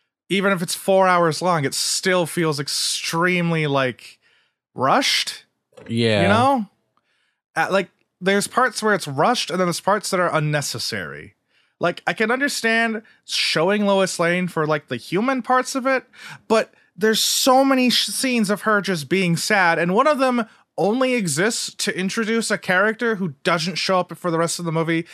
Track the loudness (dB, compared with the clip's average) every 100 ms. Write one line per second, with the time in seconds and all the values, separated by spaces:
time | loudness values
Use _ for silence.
0 | _ _ -4 0 0 0 -2 -4 2 4
1 | 4 4 2 0 0 0 0 -2 -4 -2
2 | 0 0 0 -2 -2 -2 -6 -4 -4 -4
3 | -4 -2 0 0 0 0 0 0 0 -4
4 | -14 -20 _ _ _ _ _ -2 2 2
5 | 2 -2 -4 -10 -18 _ _ -20 -6 0
6 | 2 4 4 4 4 2 -2 _ _ _
7 | _ _ _ _ _ -4 0 0 -2 _
8 | _ _ 0 0 0 0 0 0 0 0
9 | -2 0 2 2 -2 -2 -2 -2 -2 -2
10 | 0 -2 0 0 0 -2 -4 -6 -6 -8
11 | -8 -12 -18 _ _ _ _ -4 -4 -2
12 | -4 -2 -2 0 -2 -2 0 0 0 -4
13 | -10 _ -8 -4 -2 2 2 2 2 2
14 | 2 0 0 0 -2 -2 -2 -2 -4 -10
15 | -4 -2 0 -2 0 0 0 -4 -2 -2
16 | -4 -16 -20 -14 0 0 0 _ _ -2
17 | 0 0 0 0 4 4 4 4 2 2
18 | -2 -2 -2 0 0 0 0 0 0 -4
19 | -2 0 0 0 2 2 4 2 2 2
20 | 2 2 2 0 -4 _ _ -2 0 0
21 | 0 0 0 0 0 -2 -6 -6 -4 -4
22 | -4 -4 -2 -2 -2 -2 0 2 2 0
23 | -2 -2 -4 -4 -2 0 -2 -4 0 0
24 | -2 -6 -2 0 -2 -4 -4 -2 0 -2
25 | -4